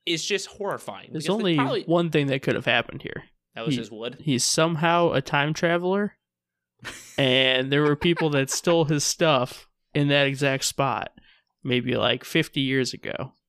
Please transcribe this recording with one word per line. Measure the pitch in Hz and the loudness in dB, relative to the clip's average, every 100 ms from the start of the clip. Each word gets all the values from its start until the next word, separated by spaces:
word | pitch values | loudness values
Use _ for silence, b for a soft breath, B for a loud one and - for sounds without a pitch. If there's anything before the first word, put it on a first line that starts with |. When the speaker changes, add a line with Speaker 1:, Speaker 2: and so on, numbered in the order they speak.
| - | -4
Speaker 1:
is | 165 | -4
just | - 196 - | -2 -4 -4
horrifying. | - 202 131 - 95 - | -10 -8 -8 -10 -14 -10
Speaker 2:
There's | 156 | -6
Speaker 1:
Because | 156 208 | -2 0
they | |
Speaker 2:
only | 196 160 | 2 2
Speaker 1:
probably | - 226 | 2 0
Speaker 2:
one | 160 170 170 | 0 0 2
thing | 151 139 | 0 0
that | 139 | 0
could | - | -2
have | 113 - | -2 2
happened | 117 - - | 0 0 -8
here. | - - - _ _ | -12 -12 -16 _ _
Speaker 1:
That | - 113 | -8 -4
was | |
Speaker 2:
He, | 127 | -4
Speaker 1:
his | 107 | -4
wood? | 110 117 123 | -10 -12 -8
Speaker 2:
he's | 156 123 | -2 0
somehow | - - 160 160 170 170 175 | 0 2 0 2 2 2 2
a | 131 | 0
time | - 147 147 | 0 0 0
traveler, | 160 170 170 180 196 208 - _ _ _ _ _ _ | 0 0 0 0 0 -2 -6 _ _ _ _ _ _
Speaker 1:
<laughs> | - - - - | -18 -18 -10 -2
Speaker 2:
and | 135 131 131 127 135 | 2 4 4 2 2
there | 143 | 2
were | 151 143 | 2 2
people | 180 165 160 | 2 2 2
that | 143 135 | 2 0
stole | - - 165 | -2 2 2
his | 151 151 | 4 0
stuff | - - 165 135 123 - - _ _ | 0 0 2 2 0 -8 -20 _ _
in | 151 143 | 0 2
that | 143 139 | 2 2
exact | 135 139 135 | 0 0 0
spot, | - - 135 110 - _ b b b _ | -2 -2 -2 -2 -6 _ b b b _
maybe, | 135 123 123 117 | -2 -2 0 0
like, | 110 127 | 0 -2
fifty | - 165 151 147 | -2 -2 0 -2
years | 135 135 123 | 0 0 -2
ago. | - - - 131 _ | -4 -8 -8 -10 _